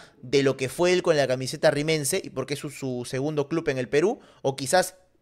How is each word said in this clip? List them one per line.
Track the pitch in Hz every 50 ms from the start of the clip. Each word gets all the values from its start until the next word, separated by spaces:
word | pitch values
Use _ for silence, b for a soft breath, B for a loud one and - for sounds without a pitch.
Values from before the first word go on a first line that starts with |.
| B B B B -
de | 127 131 139
lo | 139 135 131 135
que | 135 123
fue | - - 175 180
él | 180 180 170
con | 180 160
la | 147 139 123
camiseta | 127 131 131 123 - 151 - 156
rimense | 147 143 147 160 160 156 143 135 - 196
y | - -
porque | - 131 123 - 139
es | 131
su, | - 147
su | 135 - 139 131 127 123 120
segundo | - - 131 135 151 156 147 139 139
club | 170 165 156 151
en | 135 131
el | 123 110
Perú, | - 143 165 202 262 - b b b b
o | b 135 131
quizás | - 139 127 - 185 180 - - - _ _ _ _